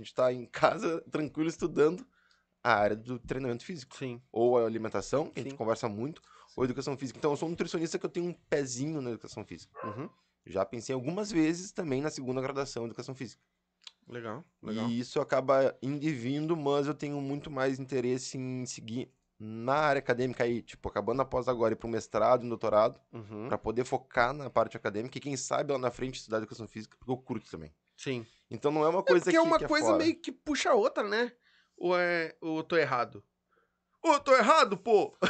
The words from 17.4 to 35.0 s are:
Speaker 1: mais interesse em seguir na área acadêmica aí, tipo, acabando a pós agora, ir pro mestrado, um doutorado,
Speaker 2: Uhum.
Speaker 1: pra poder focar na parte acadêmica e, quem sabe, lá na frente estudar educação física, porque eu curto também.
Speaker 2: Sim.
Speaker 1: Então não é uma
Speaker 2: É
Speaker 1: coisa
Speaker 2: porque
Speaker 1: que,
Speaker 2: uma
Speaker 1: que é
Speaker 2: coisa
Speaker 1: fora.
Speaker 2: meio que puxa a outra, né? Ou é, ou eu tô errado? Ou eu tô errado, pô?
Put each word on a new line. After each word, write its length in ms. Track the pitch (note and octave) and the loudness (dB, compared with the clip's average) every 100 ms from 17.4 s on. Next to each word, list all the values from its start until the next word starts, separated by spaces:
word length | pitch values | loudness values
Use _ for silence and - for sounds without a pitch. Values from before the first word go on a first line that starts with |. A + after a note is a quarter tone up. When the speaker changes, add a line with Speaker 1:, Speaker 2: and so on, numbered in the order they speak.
| D#3+ | -6
Speaker 1:
mais 300 | C3+ C3+ C3 | -2 0 -2
interesse 580 | C3 C3 B2 B2+ - C3+ | -4 -2 0 -2 -4 -8
em 300 | B2+ B2+ B2 | -6 -6 -8
seguir 420 | - A2+ A#2+ - _ _ - | -10 -8 -8 -8 _ _ -16
na 360 | G#2+ A2+ A#2+ | -12 -6 -2
área 260 | C#3+ D3+ C#3 | 2 2 2
acadêmica 420 | C3+ A#2+ B2+ A#2 | 0 0 0 0
aí, 180 | A#2+ A#2+ | 0 0
tipo, 280 | - - G2 | -6 -10 -6
acabando 340 | G#2+ G2+ C3 | -2 0 0
a 20 | |
pós 220 | B2+ B2+ B2 | 0 0 0
agora, 260 | B2 A2+ | 2 2
ir 40 | A2 | 0
pro 120 | A2+ | -4
mestrado, 540 | A2 - A2 A2 B2 | -6 -2 2 6 4
um 40 | A#2+ | 2
doutorado, 520 | A2+ A2 G#2 A#2 C3+ _ | -2 4 6 4 2 _
Speaker 2:
Uhum. 340 | A#2 G#2+ G#2+ A#2+ | -16 -12 -8 -4
Speaker 1:
pra 80 | G#2+ | -4
poder 280 | A2 A#2 | -2 -2
focar 480 | B2+ C3+ - - A#2+ | -2 -2 -2 2 2
na 160 | D3 B2+ | 0 -2
parte 260 | - A2 - | 2 2 0
acadêmica 400 | A2+ G2+ B2+ C3 | -4 -4 -6 -8
e, 40 | |
quem 160 | C#3+ C3+ | -6 -6
sabe, 360 | - B2+ D3 | -2 -2 0
lá 60 | C#3 | 0
na 120 | B2+ | -2
frente 240 | - C3 C3 | -4 -8 -8
estudar 220 | - A2 | -4 -4
educação 280 | A2 - G#2+ | -4 -12 -14
física, 300 | A2 G#2+ _ | -14 -16 _
porque 140 | B2 | -8
eu 40 | C3 | -6
curto 320 | - A2+ - | -6 -8 -8
também. 240 | E2 D#2 _ _ - | -14 -14 _ _ -12
Speaker 2:
Sim. 300 | D3 B2+ A2+ _ - | -8 -8 -8 _ -14
Speaker 1:
Então 220 | A#2 D3 | -2 0
não 120 | D#3 | 2
é 40 | D3+ | 2
uma 120 | F3+ | 2
Speaker 2:
É 20 | |
Speaker 1:
coisa 200 | F#3+ F3 | 4 4
Speaker 2:
porque 120 | F3 E4 | 6 4
Speaker 1:
que, 20 | E4 | 6
Speaker 2:
uma 120 | D#3 | 4
Speaker 1:
que 60 | |
é 40 | D#3 | 2
Speaker 2:
coisa 180 | D4+ - | 2 4
Speaker 1:
fora. 120 | - | 4
Speaker 2:
meio 220 | E4 D#4+ | 2 0
que 120 | - | -6
puxa 380 | - - C#4 F4+ | -10 -4 0 4
a 40 | |
outra, 340 | B3 A#3 - G#3 | 4 4 0 -2
né? 240 | G#3+ A#3+ - _ _ _ - | 0 -2 -4 _ _ _ -4
Ou 200 | F3+ F3+ | 0 2
é, 380 | F3 E3+ D#3+ - | 2 0 -2 -6
ou 180 | E3 D#3+ | -4 -4
eu 60 | |
tô 120 | D#3 E3+ | 0 2
errado? 460 | C#3 B2+ A2+ G2+ _ _ _ _ _ _ _ _ | 2 0 -2 -6 _ _ _ _ _ _ _ _
Ou 120 | E4 | 2
eu 60 | C#4+ | 4
tô 140 | C#4 | 6
errado, 420 | C4 A3 D#4+ B3 G3 | 6 8 6 6 2
pô? 360 | A#3+ G#3 | 4 4